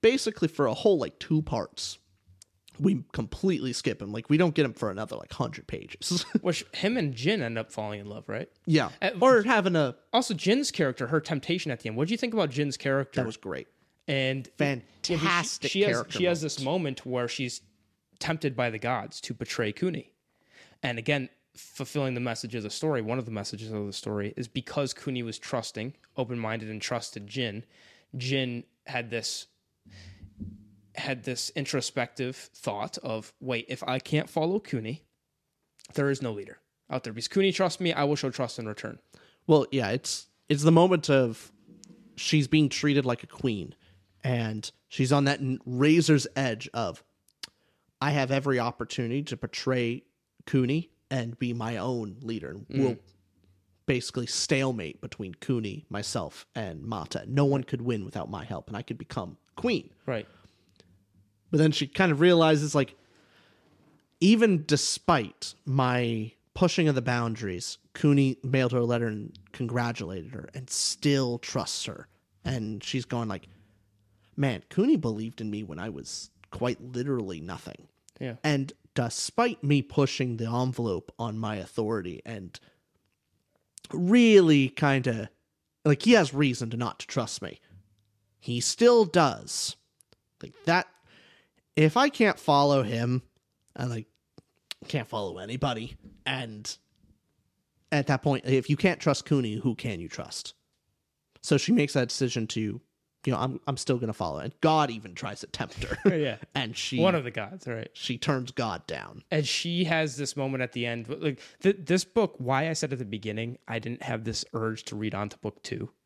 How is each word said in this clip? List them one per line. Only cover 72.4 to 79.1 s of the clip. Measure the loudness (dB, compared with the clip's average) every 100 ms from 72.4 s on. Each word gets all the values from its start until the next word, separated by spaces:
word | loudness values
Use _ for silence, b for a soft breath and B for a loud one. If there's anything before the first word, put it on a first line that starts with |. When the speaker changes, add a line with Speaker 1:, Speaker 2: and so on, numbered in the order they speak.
| -6
Speaker 1:
And | -4 -4 -8
she's | -6 -6 -4
going | -4 -4
like, | -8 -12 b b b b _ _ _ _ -2
"Man, | 0 -2 -4
Kuni | 0 4 4
believed | 2 -2 -6 -6
in | -6
me | -6
when | -6 -8
I | -8
was | -8 -10 -12 -14 _ _
quite | -4 -2 -2 -8
literally | -6 -2 -2 -4 -8
nothing." | -8 -10 -12 -18 -20 _ _ _
Speaker 2:
Yeah. | -10 -4
Speaker 1:
And | 0 0 -2 -10 _
despite | -2 -2